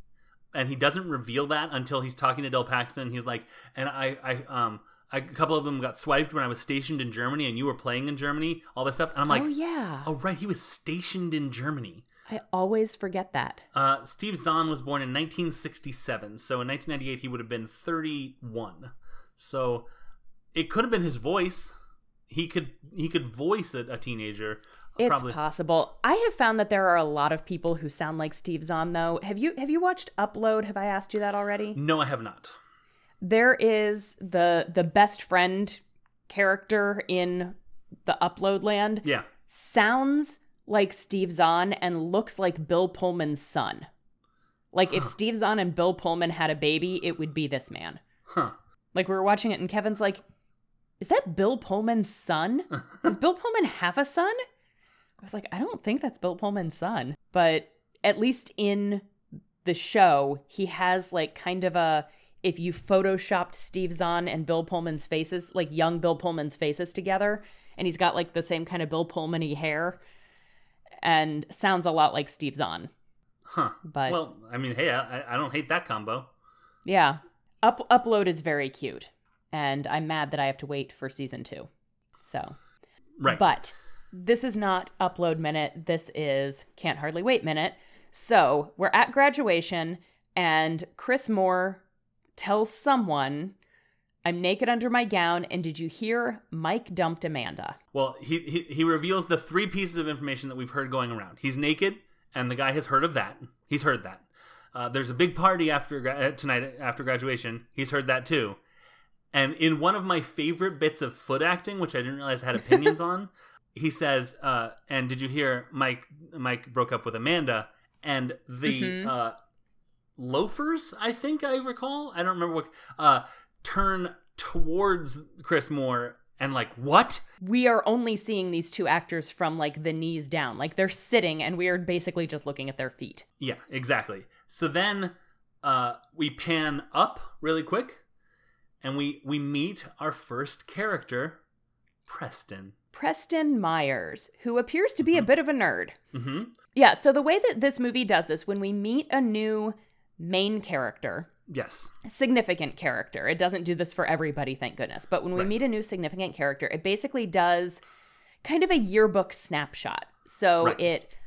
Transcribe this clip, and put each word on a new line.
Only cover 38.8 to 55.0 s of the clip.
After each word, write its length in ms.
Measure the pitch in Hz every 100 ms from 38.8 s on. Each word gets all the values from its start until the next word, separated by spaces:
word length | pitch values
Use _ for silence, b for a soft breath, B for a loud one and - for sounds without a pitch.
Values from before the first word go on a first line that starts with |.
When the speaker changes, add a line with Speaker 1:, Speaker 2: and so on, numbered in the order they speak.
| 214 214 156
Speaker 1:
Yeah. 180 | 123 - - -
Speaker 2:
Sounds 920 | - - 240 214 254 269 294 294 - _ _ -
like 240 | 208 196
Steve 400 | - - 196 185
Zahn 420 | 170 165 170 185
and 380 | 196 180 170 165
looks 260 | 190 - -
like 300 | 185 170 156
Bill 220 | 175 185
Pullman's 520 | 185 185 175 151 143
son. 460 | - 156 117 - - _ _ _ _ _ _ _ _
Like, 200 | - 190
if 100 | 185
Speaker 1:
Huh. 60 | 131
Speaker 2:
Steve 260 | - 214 226
Zahn 220 | 202 214
and 140 | 180
Bill 200 | 170 175
Pullman 360 | 180 175 170 170
had 180 | 165 160
a 60 | 151
baby, 440 | 147 156 180 185
it 140 | 175 170
would 160 | 156
be 140 | 147 147
this 240 | 135 -
man. 280 | - 82 - _ _ -
Speaker 1:
Huh. 260 | - 120 - _ _ _
Speaker 2:
Like, 140 | 180 185
we 80 | 190
were 80 |
watching 280 | 190 208 226
it 80 | 202
and 80 | 175
Kevin's 320 | 214 202 208
like, 180 | 202 196 - _ _ _ _ _ _ -
"Is 80 | -
that 280 | 508 208 156
Bill 200 | 196 262
Pullman's 520 | - 196 220 226 202
son? 500 | - - 156 170 262 370 135
Speaker 1:
<laughs> 200 | - -
Speaker 2:
Does 120 | - 202
Bill 160 | 330
Pullman 320 | 359 480 440 311
have 320 | - 175 220
a 60 | 277
son?" 280 | - 370 480 508 _ _ _ _ _